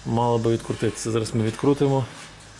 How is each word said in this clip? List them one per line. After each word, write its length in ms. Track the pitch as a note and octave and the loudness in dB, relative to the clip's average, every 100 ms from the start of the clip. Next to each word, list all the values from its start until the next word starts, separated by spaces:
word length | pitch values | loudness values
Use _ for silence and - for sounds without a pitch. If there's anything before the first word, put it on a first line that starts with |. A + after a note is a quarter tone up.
| - | -2
мало 320 | A#2 A#2+ A#2 | 0 2 2
би 140 | A2+ | 2
відкрутитися. 580 | A2+ - A2 A2+ - A#2 | 0 -2 -2 -2 -2 -2
Зараз 240 | A2+ A2 A#2 | -2 0 0
ми 80 | |
відкрутимо. 640 | A2 A2 C3+ C#3 C#3 C3+ B2 - - - - | -2 0 2 2 2 2 -2 -8 -20 -20 -20